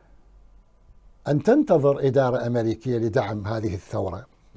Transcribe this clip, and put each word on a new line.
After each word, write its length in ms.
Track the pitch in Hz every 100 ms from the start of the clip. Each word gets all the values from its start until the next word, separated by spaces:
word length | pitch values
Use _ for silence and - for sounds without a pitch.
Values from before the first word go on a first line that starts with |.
| _ - _ - - - _ _ _ - - - -
أن 140 | 143
تنتظر 640 | 208 285 302 170 143 143 135
إدارة 400 | 135 127 120 120
أمريكية 520 | 120 113 113 131 120
لدعم 480 | 113 127 104 107 98
هذه 280 | 113 107
الثورة 520 | 92 - 104 98 95 - _ _